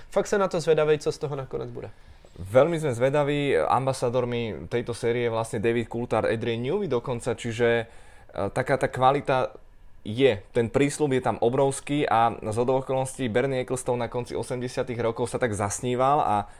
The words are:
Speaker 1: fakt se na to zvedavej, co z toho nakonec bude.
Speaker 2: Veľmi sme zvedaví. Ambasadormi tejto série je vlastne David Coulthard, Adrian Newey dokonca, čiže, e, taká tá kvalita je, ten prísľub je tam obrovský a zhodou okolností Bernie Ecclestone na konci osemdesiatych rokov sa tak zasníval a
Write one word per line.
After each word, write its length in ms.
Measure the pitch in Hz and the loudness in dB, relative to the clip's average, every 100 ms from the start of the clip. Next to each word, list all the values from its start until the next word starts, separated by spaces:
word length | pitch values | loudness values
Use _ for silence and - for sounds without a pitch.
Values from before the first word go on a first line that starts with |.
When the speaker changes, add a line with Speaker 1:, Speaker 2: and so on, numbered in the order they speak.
| - | -4
Speaker 1:
fakt 160 | 196 - | -2 0
se 120 | 208 | 0
na 100 | 185 | 0
to 120 | 180 | 0
zvedavej, 380 | 160 151 151 151 | 2 4 4 2
co 140 | 160 | 0
z 60 | - | -4
toho 180 | 143 143 | -6 -6
nakonec 340 | 131 135 123 | -8 -8 -8
bude. 200 | 120 104 - - - - - | -10 -12 -14 -20 -20 -20 -16
Speaker 2:
Veľmi 400 | 95 123 156 165 | 4 6 6 4
sme 160 | 156 | 0
zvedaví. 640 | 117 131 147 143 147 143 87 | 2 2 4 2 2 2 4
Ambasadormi 1120 | 76 120 131 131 127 127 123 120 117 78 87 | 4 2 2 0 0 0 0 -2 -4 -6 -4
tejto 240 | 120 120 | -2 -2
série 320 | 113 120 120 120 | -2 0 0 0
je 80 | |
vlastne 240 | 113 113 117 | 0 -2 0
David 320 | 113 117 107 | 2 2 0
Coulthard, 400 | 117 120 113 - | -4 -2 0 2
Adrian 320 | 113 113 117 | 0 -2 -2
Newey 240 | 123 196 190 | -2 -2 0
dokonca, 480 | 123 135 120 123 | -2 -2 -6 -4
čiže, 560 | 110 120 113 120 117 113 - - - - | -4 -4 2 2 2 0 -12 -20 -20 -12
e, 200 | - 196 | -4 -4
taká 240 | - 127 135 | -2 0 0
tá 80 | 135 | 0
kvalita 640 | - 127 143 - 131 - - - - - - - | 2 2 2 0 0 -2 -6 -20 -20 -20 -14 -6
je, 320 | 113 135 101 - | 2 4 2 -2
ten 160 | 120 113 | -2 2
prísľub 480 | 127 143 - 151 131 | 2 0 0 0 0
je 20 | |
tam 220 | 120 101 | 0 0
obrovský 640 | 117 139 139 139 - 143 143 | 0 2 0 0 -4 -2 2
a 240 | 113 117 - 110 | 4 2 0 -4
zhodou 240 | 107 123 131 | -2 0 0
okolností 480 | 131 131 131 - 127 | 0 -2 -4 -4 -2
Bernie 400 | 120 139 131 127 | 0 0 -2 -2
Ecclestone 320 | 131 - 123 | -4 -2 -2
na 100 | 117 | -2
konci 300 | 123 120 78 | -6 -6 -6
osemdesiatych 600 | 120 123 123 135 127 117 | -6 -6 -6 -4 -4 -2
rokov 320 | 117 117 120 | -2 -2 -2
sa 80 | 127 | 0
tak 80 | 123 | -2
zasníval 720 | 101 104 - 123 123 131 147 | 0 -2 -2 -2 2 2 2
a 240 | - 104 98 | 2 0 -2